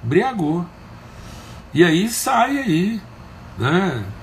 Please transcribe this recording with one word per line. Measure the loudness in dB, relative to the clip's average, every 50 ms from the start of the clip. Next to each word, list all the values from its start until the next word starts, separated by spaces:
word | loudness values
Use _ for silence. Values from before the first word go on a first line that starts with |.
| -2
embriagou. | 4 2 4 4 2 0 0 0 0 0 0 -2 -6 -10 -20 -20 -20 -20 -20 -18 -18 -18 -18 -16 -16 -16 -16 -16 -16 -18 -18 -18 -4
E | 4 6 6
aí | 6 6 4 2 0
sai | -2 -2 0 2 4 4 4 4 2 -2
aí, | 0 2 2 2 2 0 -2 -4 -8 -12 -18 -18 -18 -18 -18 -18 -18 -16 -6
né? | -2 0 2 4 4 2 2 -2 -4 -6 -8 -10 -12